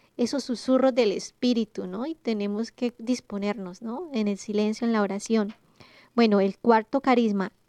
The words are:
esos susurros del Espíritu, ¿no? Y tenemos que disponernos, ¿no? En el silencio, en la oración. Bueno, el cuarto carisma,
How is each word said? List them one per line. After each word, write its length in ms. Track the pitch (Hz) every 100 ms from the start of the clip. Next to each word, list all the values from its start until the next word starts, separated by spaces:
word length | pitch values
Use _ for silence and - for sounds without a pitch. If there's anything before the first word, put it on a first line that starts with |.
| _ -
esos 240 | 240 285
susurros 500 | - 226 - 262 262
del 200 | 247 226
Espíritu, 760 | 185 - - 247 233 214 - 190
¿no? 180 | 190 285
Y 80 |
tenemos 600 | 320 240 214 202 208 226
que 200 | - 240 -
disponernos, 840 | 226 240 - 202 202 208 180 185
¿no? 280 | 226 247 339
En 140 | 254 208
el 100 | 196
silencio, 480 | - 208 214 220 233
en 60 |
la 100 | 220
oración. 520 | 196 196 - 220 202 - _ _ - - _
Bueno, 280 | - 226 202
el 160 | 196 -
cuarto 420 | 233 226 233 277
carisma, 540 | 277 247 226 202 185 _